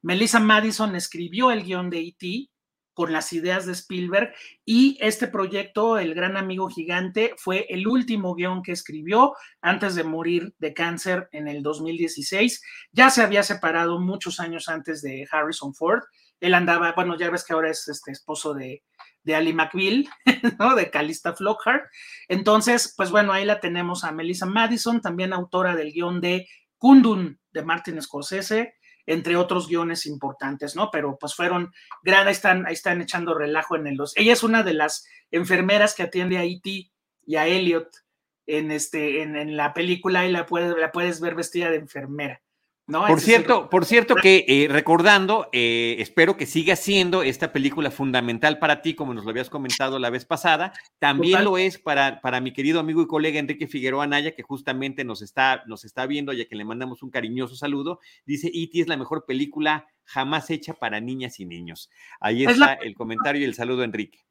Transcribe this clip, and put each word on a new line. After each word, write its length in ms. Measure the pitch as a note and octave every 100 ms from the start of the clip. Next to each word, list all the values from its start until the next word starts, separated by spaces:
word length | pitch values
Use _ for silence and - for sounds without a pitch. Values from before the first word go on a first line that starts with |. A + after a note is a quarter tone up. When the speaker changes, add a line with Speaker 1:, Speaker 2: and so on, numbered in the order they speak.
Speaker 1:
Melissa 360 | E3+ F#3 A3 A#3
Madison 560 | G#3+ G#3+ G#3+ G#3+ G#3+ F3+
escribió 540 | - E3+ F3 F#3+ B3+
el 140 | A3
guión 260 | F3+ F3+ F3+
de 100 | E3+
E 160 | E3 _
T 320 | F3+ A3 C#4 _ _ _ _
con 180 | - E3
las 220 | D#3+ -
ideas 320 | E3+ F3 F#3 F3+
de 80 |
Spielberg 600 | F3+ - F#3 F3+ F#3+ A#3+ - - _
y 340 | - A3+ C4+ C4+
este 260 | G#3+ A3 B3
proyecto, 720 | G3+ F#3+ G3 G3 - A3+ A3
El 160 | E3+ D#3+
Gran 200 | F#3 G3
Amigo 300 | F#3+ F#3 F#3
Gigante, 640 | - E3 G3 F#3 G3+ A3+ -
fue 300 | - F#3 -
el 180 | F#3 G3+
último 460 | B3+ A#3+ G#3+ F#3
guión 300 | F3 F3+ F#3
que 80 | F3+
escribió 600 | F3 - D3+ D#3+ G#3+ C#4 - - _
antes 320 | E3+ G3 G3+
de 100 | F3
morir 520 | D#3+ D#3+ E3 F3 F#3 _
de 160 | D#3
cáncer 560 | C#3+ E3+ E3+ F#3+ F#3 F#3
en 160 | D3+ D3+
el 140 | D3
dos 200 | C#3+ D3+
mil 160 | D#3+ E3
dieciséis. 680 | E3 - - F#3+ A#3+ - - - -
Ya 180 | - C4
se 120 | C4
había 220 | G#3 G3+
separado 560 | G3+ G3 E3+ E3 E3+ F3
muchos 400 | F3+ G3 F3 -
años 300 | E3+ E3 E3
antes 320 | D#3+ E3 D3+
de 260 | C#3+ C3 C#3+
Harrison 460 | D#3 D3+ E3 C#3 -
Ford. 280 | E3 A#3 - _ _ _
Él 140 | F3
andaba, 400 | F3+ E3+ E3+ E3+
bueno, 240 | E3+ F3+ E3
ya 120 | E3+
ves 140 | F3
que 100 | -
ahora 160 | D#3+ D#3+
es, 180 | D#3+ -
este, 240 | C#3+ -
esposo 420 | C3+ - D3+ D#3
de, 300 | C#3+ C3 C#3+ _ _ - _
de 120 | D#3 D#3
Ally 180 | E3
McBeal, 540 | D#3+ D#3+ F3+ F#3+ B3 C#4+ - -
<laughs> 340 | B3 A#3+ -
¿no? 160 | A3 B3+
De 140 | E3+
Calista 440 | D3 D3+ D#3+ F3
Flockhart. 520 | E3+ G3 A3 A3 C#4 - - - - -
Entonces, 680 | F#3 F#3 G#3+ G#3+ A#3+ - -
pues 140 | F#3
bueno, 200 | G#3 G3+
ahí 140 | F#3+ G3+
la 140 | G#3
tenemos 440 | F3 F3 F3 F3+
a 80 | E3
Melissa 340 | D#3 E3 F#3 F#3
Madison, 560 | G#3+ A3+ A#3 A#3 A#3
también 320 | F#3+ E3+ F#3
autora 420 | F#3 F3+ F#3 F#3 E3+
del 160 | D3+
guión 300 | D#3+ F3 F3+
de 260 | F3 F#3 F#3 - _ _
Kundun 600 | B3 C4+ A#3 G3 E3+ - _
de 120 | D#3+
Martin 380 | D#3+ E3+ - D#3+
Scorsese, 720 | C#3 C#3+ C#3+ F#3+ F#3 A3 A#3 _ _ _ -
entre 280 | D#3+ E3 F3
otros 320 | F3+ F3+ D#3
guiones 360 | E3+ E3+ E3 D#3
importantes, 720 | C#3+ C#3 - C#3 C#3+ C#3+ D#3+
¿no? 160 | D#3+
Pero, 260 | D#3 C#3+ C#3
pues, 160 | D3+
fueron 380 | - F3 F3+ F3 _ _ -
gran-, 240 | F3+ G3 G3
ahí 60 |
están, 340 | G3 G3+ F#3 F3
ahí 60 |
están 280 | E3+ F#3+ F3
echando 320 | E3 F3 E3+
relajo 440 | D#3+ D3 D#3 D#3 E3
en 100 | D3
el 80 | C#3
dos. 160 | C#3+ G3
Ella 160 | A3
es 100 | A3+
una 200 | A3+ A3+
de 100 | F#3+
las 340 | D#3 D3+ - - - _
enfermeras 640 | E3+ F3+ F#3 F#3 G#3 G#3 G#3
que 80 |
atiende 340 | F#3+ F#3 F3+ F3+
a 60 |
E 160 | F3 F3+
T 300 | G3 G3 F#3 _ _ _ -
y 100 | D#3
a 100 | D#3+
Elliot 420 | F#3 F3+ E3 E3 _ _ _ _ _ -
en 220 | D3+ D#3
este, 520 | D3+ - D#3+ D3+ C#3+
en, 160 | D3+ D3+
en 180 | D3+ D3+
la 180 | D3
película, 540 | E3 F3+ F3+ F#3+ F#3 F3+
y 40 |
la 120 | F3 E3+
puedes, 300 | E3+ F3 E3+
la 160 | D#3+
puedes 300 | F3 F3 E3
ver 140 | E3+ E3
vestida 360 | D#3+ F3 E3+
de 60 | D#3+
enfermera, 640 | D3 C3+ C3+ C#3+ C#3+ B2+ _ _ _ _ -
¿no? 160 | D#3
Speaker 2:
Por 160 | G#3 D#3+
Speaker 1:
Ese 0 |
es 60 |
el 20 | -
Speaker 2:
cierto, 440 | A#3 - A3+ -
por 160 | F#3 E3+
cierto 300 | A#3 A#3 G#3+
que, 300 | F#3+ F#3+ -
eh, 200 | C#3 D3
recordando, 800 | C#3+ D3 E3 F3+ G3+ F#3+ A3 -
eh, 460 | B2+ A#2 A#2 A#2 A2+
espero 380 | G#2+ - E3 F#3+
que 80 | C#3+
siga 320 | D#3+ E3 F3
siendo 440 | - G3+ F3+ F#3
esta 300 | C3+ B2+ E3+
película 400 | D3 C3+ D3 D3
fundamental 680 | - C3+ B2+ A#2+ A2+ D3+ D3
para 220 | D#3 D3
ti, 120 | E3
como 200 | D#3 C#3
nos 120 | A#2 G#2
lo 60 |
habías 180 | A2+ B2+
comentado 500 | D3 C3 - C3+ C3+
la 100 | B2
vez 140 | B2+
pasada. 480 | - E3+ F3 D#3 F#3+ - - _
También 420 | C#3+ C#3 E3 F#3+
Speaker 1:
Total. 60 | G#3
Speaker 2:
lo 120 | F#3
es 200 | F#3+ F#3
para, 440 | - C#3+ C#3 C3+
para 180 | C3 B2+
mi 140 | B2+
querido 260 | C3 C#3 E3
amigo 220 | D#3 D#3+
y 60 | D#3
colega 320 | D#3 D#3 D3+
Enrique 280 | C#3+ D3 D3+
Figueroa 380 | C#3+ B2+ C3+ C#3+
Anaya, 280 | C#3+ D3+
que 100 | -
justamente 600 | - C#3 C#3 B2+ C#3 C3+
nos 180 | B2+ G2+
está, 420 | G#2 - C3 B2+ A2+
nos 180 | A2
está 220 | G#2+ - C3
viendo 260 | D3 C#3
y 80 | B2+
a 80 | A2+
quien 120 | G#2+
le 40 |
mandamos 400 | G#2+ A#2 C3 A#2+
un 60 | C3
cariñoso 480 | B2+ A2+ B2 B2 B2+
saludo. 420 | C#3+ C#3+ C#3+ F3 _ _ -
Dice, 240 | C#3+ E3
"E 160 | E3+ E3
T 80 | E3+
es 80 | D#3+
la 80 | D3
mejor 300 | B2+ D#3 -
película 640 | C3 C#3+ D3+ D3+ D3+ _ _ _
jamás 440 | C3+ C3 D#3 D3
hecha 240 | D#3+ D#3+
para 280 | - A#2 G#2+
niñas 400 | A#2 C3 B2+ -
y 40 | F2+
niños". 440 | E2+ E2+ E2 - _ - -
Ahí 240 | G#2 A#2 C#3+
Speaker 1:
Es 60 |
Speaker 2:
está 160 | A#3+ C#4+
Speaker 1:
la 60 | C3+
Speaker 2:
el 200 | A2+ G2
comentario 460 | A2+ A2+ C#3+ C#3+
y 40 | C3+
el 80 |
saludo, 300 | A2+ A#2+ B2+
Enrique. 360 | A#2+ G#2+ G2+ _ _